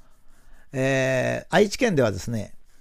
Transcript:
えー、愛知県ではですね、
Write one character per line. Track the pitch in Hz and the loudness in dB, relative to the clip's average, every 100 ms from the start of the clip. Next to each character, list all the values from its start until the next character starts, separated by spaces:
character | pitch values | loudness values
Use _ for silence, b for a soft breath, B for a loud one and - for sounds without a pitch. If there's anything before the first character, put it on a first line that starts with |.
| - - - - - - - | -20 -20 -20 -20 -20 -20 -10
え | 131 135 135 131 127 123 120 - | -2 0 2 2 0 0 -4 0
ー、 | 175 | 2
愛 | 208 | 2
知 | - | 2
県 | 240 147 | 2 4
で | |
は | 113 | 2
で | 98 | 0
す | - | -4
ね、 | 113 - - - - | -6 -8 -14 -18 -20